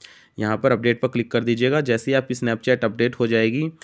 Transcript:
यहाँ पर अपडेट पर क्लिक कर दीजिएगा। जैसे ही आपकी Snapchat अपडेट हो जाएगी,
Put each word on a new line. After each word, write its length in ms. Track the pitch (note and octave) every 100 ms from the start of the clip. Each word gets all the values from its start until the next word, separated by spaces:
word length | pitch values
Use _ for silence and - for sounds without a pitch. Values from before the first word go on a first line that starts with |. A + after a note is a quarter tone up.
| - - _ -
यहाँ 180 | G#2+ A2
पर 160 | C3
अपडेट 280 | A2+ A#2+ A#2
पर 80 | B2
क्लिक 220 | A#2+ A2+
कर 140 | A#2
दीजिएगा। 360 | A#2 A2+ B2+ D3+
जैसे 300 | C3 A2+ C3+
ही 40 |
आपकी 200 | C3+ C3
Snapchat 500 | B2 A#2+ A2+ B2+ B2+
अपडेट 300 | A2+ A2+ A#2+
हो 120 | B2 A#2
जाएगी, 440 | A2+ A2+ C3 D#3+ D#3+